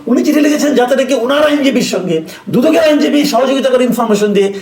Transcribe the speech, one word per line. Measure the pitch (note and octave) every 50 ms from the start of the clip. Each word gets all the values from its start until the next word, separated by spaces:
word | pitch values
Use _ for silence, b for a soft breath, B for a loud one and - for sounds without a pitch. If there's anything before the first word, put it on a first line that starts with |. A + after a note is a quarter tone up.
| B
উনি | - A#3+ D#4 -
চিঠি | D#4 D4 D4+
লিখেছেন | D4 D4+ D4 - C4 D4 -
যাতে | A3+ B3 B3 C#4
নাকি | C4 C4+ A#3+ C#4
ওনার | A#3+ A3+ B3 C#4 D4 D4+ D4+
আইনজীবীর | D4 D4 C4+ C4+ B3+ B3
সঙ্গে | G3 - - F#3 F#3 F3 E3+ D#3+ D#3+ B B B B -
দুদকের | - G#3 B3+ D#4+ D#4 E4
আইনজীবী | D#4+ D#4 D4+ C#4+ - - B3 D4 C#4+
সহযোগিতা | - - A3+ C4 B3+ C#4 C4+ C4 C4+
করে | A#3+ B3 B3+
ইনফরমেশন | A#3+ - A#3 A#3 A3 G#3+ G3+ G#3 G#3 G3+
দিয়ে | - G3 G3+ G3+ B